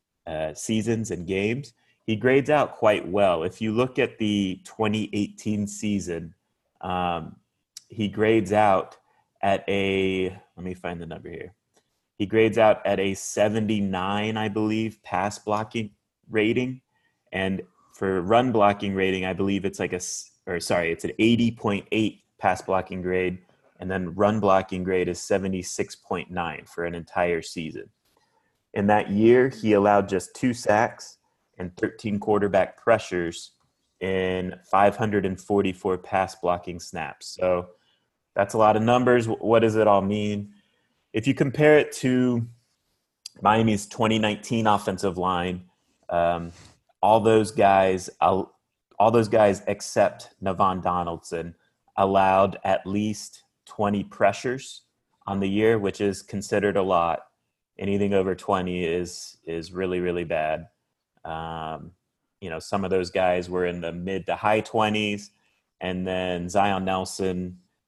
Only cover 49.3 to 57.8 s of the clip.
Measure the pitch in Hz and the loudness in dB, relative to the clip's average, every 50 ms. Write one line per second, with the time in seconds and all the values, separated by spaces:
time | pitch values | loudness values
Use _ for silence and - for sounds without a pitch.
49.3 | 113 110 107 101 98 95 - - 101 - - - - 117 101 90 - - - - | 4 4 4 4 4 2 -2 -6 -6 -6 -6 -4 0 2 2 2 0 -4 -18 -20
50.3 | _ - 92 95 95 90 104 95 92 92 87 90 87 90 87 85 85 80 - - | _ -8 -6 -4 -2 0 0 0 0 -2 -2 -2 -2 -2 -2 -4 -6 -10 -10 -8
51.3 | 85 82 82 85 85 _ _ _ _ _ _ _ _ - 98 98 98 98 95 95 | -8 -8 -8 -8 -12 _ _ _ _ _ _ _ _ 0 2 2 4 4 4 4
52.3 | 95 95 98 101 87 - - 98 95 - - 92 98 104 107 107 104 - - - | 4 4 4 2 0 -2 -2 -2 -2 -2 -2 -2 -4 -2 -2 -2 -4 -6 -10 -18
53.3 | - - _ _ _ _ _ - - - 107 101 101 101 101 - - - 110 98 | -20 -20 _ _ _ _ _ -14 -6 -4 -2 -2 0 -2 -4 -6 -2 2 2 2
54.3 | 104 - - 131 123 135 - - - - _ _ _ _ _ _ _ _ - - | 2 2 -4 -6 -6 -6 -8 -14 -18 -20 _ _ _ _ _ _ _ _ -8 -6
55.3 | 98 98 98 98 98 104 110 110 117 110 98 98 92 - 104 101 95 - - - | -4 -2 -2 0 2 2 4 4 4 2 0 -2 -2 -2 -2 -2 -2 -4 -8 -10
56.3 | - 101 98 - 107 104 98 104 92 101 95 95 92 85 85 85 80 - - _ | -8 -8 -6 -2 -2 0 2 2 2 0 0 2 2 2 2 0 -2 -4 -8 _
57.3 | _ _ _ _ _ _ _ _ _ - | _ _ _ _ _ _ _ _ _ -8